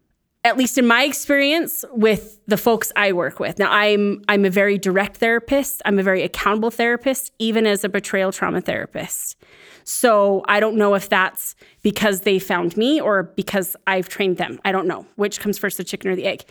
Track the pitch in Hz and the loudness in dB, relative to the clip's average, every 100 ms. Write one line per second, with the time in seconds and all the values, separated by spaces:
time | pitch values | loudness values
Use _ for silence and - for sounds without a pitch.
0 | _ _ _ _ 233 226 254 - 240 233 | _ _ _ _ -2 2 0 2 4 4
1 | 285 - - 285 277 320 262 - - 247 | 2 -2 0 2 4 2 0 -6 -8 0
2 | 220 208 - - - 202 - 226 - - | 2 2 -2 -18 -4 0 2 0 0 0
3 | 202 180 143 - - - 196 208 208 208 | 2 2 -2 -4 -6 -2 0 2 2 2
4 | 202 202 - 202 196 185 202 202 190 185 | 2 0 0 2 4 2 2 0 0 0
5 | 202 - 226 233 226 277 269 - - 202 | -2 -2 0 0 0 -2 -2 -4 0 0
6 | 190 185 165 - - 214 226 233 233 240 | 2 0 -2 -2 -2 0 -2 0 0 0
7 | 269 254 - - 226 220 220 202 208 196 | -2 -4 -6 -6 -2 2 2 0 -2 -4
8 | - 196 190 - 185 175 180 - - - | -2 -2 -2 -2 -2 -2 -4 -6 -6 -10
9 | - - - - _ - - - - - | -10 -10 -10 -14 _ -20 -20 -20 -10 0
10 | 247 214 202 196 - 202 220 220 208 196 | 4 4 4 2 2 2 2 2 2 2
11 | - 202 185 - - - - _ 214 202 | 2 2 2 -2 -12 -14 -20 _ -2 0
12 | 214 190 208 190 185 180 170 208 233 302 | 0 0 0 0 0 -2 -2 0 0 2
13 | 220 202 185 - - 202 180 - - 190 | 2 0 -2 -6 -4 -4 -4 -6 -2 -2
14 | 180 - 196 175 170 - 196 190 190 143 | -2 -2 -2 0 -4 -4 -2 -2 -2 -4
15 | - - 208 - 208 202 202 - 180 190 | -10 -4 -4 -2 -6 -4 -4 -6 -10 -8
16 | 196 185 190 - - | -4 -4 -4 -6 -12